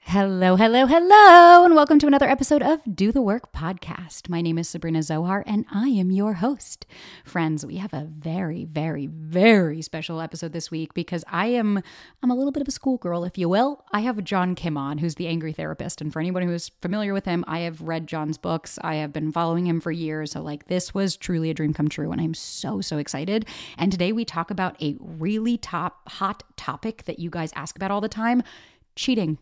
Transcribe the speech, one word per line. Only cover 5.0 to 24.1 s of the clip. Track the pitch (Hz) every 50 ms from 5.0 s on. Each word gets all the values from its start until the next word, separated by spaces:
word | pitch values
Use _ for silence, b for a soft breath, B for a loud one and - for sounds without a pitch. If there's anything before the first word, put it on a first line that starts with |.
| 156
Zohar, | 147 160 156 165 175 190 202 -
and | - 214 208 - -
I | - 202 226 277
am | 254 202 185 180
your | 185 190 202 214 214
host. | 170 180 247 285 - - - - - - B B B B B B B B
Friends, | - - 180 165 156 156 151 151
we | 143 -
have | 180 190 208 -
a | 143 147 160
very, | 156 156 147 165 160 180 190 160 156 175 -
very, | 160 151 151 151 165 151 139 143
very | 139 160 160 156 156 160 180 185 226 226 202 180 160 147 160 156
special | - - 165 156 - 170 160
episode | 165 160 - 160 - 165
this | 156 170 156 -
week | - 160 160 - -
because | - 170 - - 170 170 -
I | - 165 190
am, | 226 247 240 226 208 202 202 180 B B B B B B B -
I'm | 247
a | 247
little | 247 269 285
bit | 269 294
of | 277 269
a |
schoolgirl, | 269 - - 269 262 240 - 180 175 175 175
if | 180 - -
you | 180 170
will. | 180 202 240 277 294 - _ _
I | - 208
have | 214 247 247 208 190
John | - 202 190 180 180 180
Kim | - - 175 151 147
on, | 139 139 151 147
who's | 156 170 151
the | - 180 165
angry | 165 165 156 160 156
therapist. | - 160 156 156 - 117 - - -
And | 151 151
for | - 160
anyone | 160 180 180 180
who | 180 175 170
is | 170 - - _ _
familiar | - 175 185 214 214 202 196
with | 196 196
him, | - 175 170 -
I | - - 170
have | 170 170 165 156
read | 165 160 165 160 165 147
John's | - 160 151 151 156 -
books. | - 180 165 165 - - - -
I | - 170 160
have | 151 151 147 143
been | 156 156 156
following | 151 170 170 165 165 170 180 175
him | 165 165
for | 156 170
years. | 165 170 165 156 156 156 156 147
So, | - 151
like, | 156 160 147 147 _ _
this | 180 180 175 -
was | - 190 196 190 170 -
truly | - - 185 165 160 160
a | 160
dream | 156 160 151
come | 151 - 147 151
true, | - - 147 165
and | 170 -
I'm | 165 160 165
so, | - - - - - - - 220 196
so | 196 - 165 151
excited. | 147 - - 135 151 180 202 220 220 B B B B B B B
And | 160 190
today | 185 180 175 180